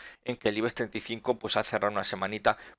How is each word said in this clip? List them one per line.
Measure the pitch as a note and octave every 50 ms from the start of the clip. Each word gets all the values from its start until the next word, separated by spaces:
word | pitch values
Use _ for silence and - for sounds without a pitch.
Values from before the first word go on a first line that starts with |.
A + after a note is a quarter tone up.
| - - - - -
en | B2 A#2+
que | - - A2
el | G#2
ibex | A2 A2+ A#2+ -
treinta | - A#2+ G#2 -
y | A2
cinco, | - - A#2 A2 - B2+ A#2+
pues, | - - G#2 -
ha | G#2+ G#2+
cerrado | - A#2 G#2 G2+ G#2
una | G#2 G2+ F#2
semanita, | - G2+ F#2+ F#2+ G2 G#2+ G#2+ - A#2 A2 - - - -